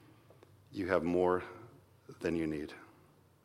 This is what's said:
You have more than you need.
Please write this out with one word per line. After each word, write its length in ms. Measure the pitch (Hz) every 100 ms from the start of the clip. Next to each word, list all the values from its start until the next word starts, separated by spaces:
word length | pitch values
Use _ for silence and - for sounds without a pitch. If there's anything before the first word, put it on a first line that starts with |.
| - - - - - - -
You 160 | - 90
have 160 | 87
more 400 | 82 90 90 90 - - - - - _ - -
than 140 | 85 82
you 120 | 80
need. 260 | 76 76 - - - - _ _ _